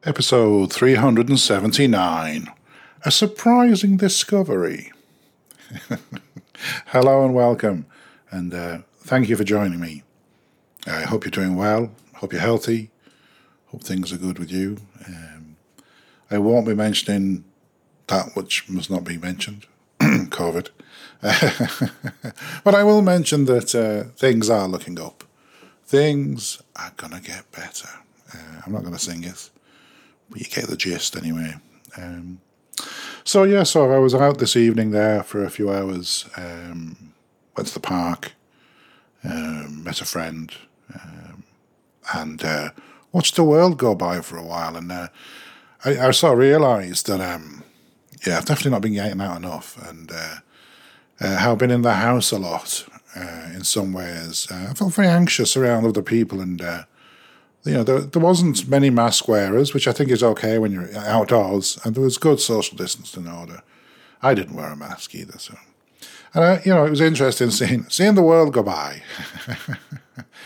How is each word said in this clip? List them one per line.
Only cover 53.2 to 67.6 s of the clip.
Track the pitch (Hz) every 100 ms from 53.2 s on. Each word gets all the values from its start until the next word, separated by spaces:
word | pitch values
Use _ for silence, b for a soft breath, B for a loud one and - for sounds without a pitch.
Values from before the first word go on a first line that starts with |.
| 90 82 82 90
in |
some | 92 110 95
ways. | 92 87 85 82 82 -
Uh, | 90 95
I |
felt | 131 196
very | 170 190
anxious | 170 175 - 113 131
around | 127 117 113
other | 104
people, | 92 113 110 98
and, | 92 87
uh, | 87 85 87 b b b b b b _ 151
you |
know, | 143
there, | 113 135
there | 139 170
wasn't | 165 180 175 127 131
many | 139 139
mask | 120 117 107 -
wearers, | 107 98 107 143
which | 143 131
I |
think | 113 139
is | 120
okay | 120 110 110 113
when | 110
you're | 95 90 -
outdoors, | 104 110 101 117 95 98 95 -
and | 120 113
there |
was | 135 123
good | 156 208
social | - 113 - -
distance | 90 - - -
in | 85
order. | 85 85 82 _ b b b b b
I | 131 117
didn't | 82 76
wear | 76
a | 76
mask | 73 - -
either, | - - -
so. | - - _ _ _ B B B B
And, | 165 170
uh, | 185
you | 190
know, | 180 151
it |
was | 147
interesting | 160 156 139 - 123
seeing, | 107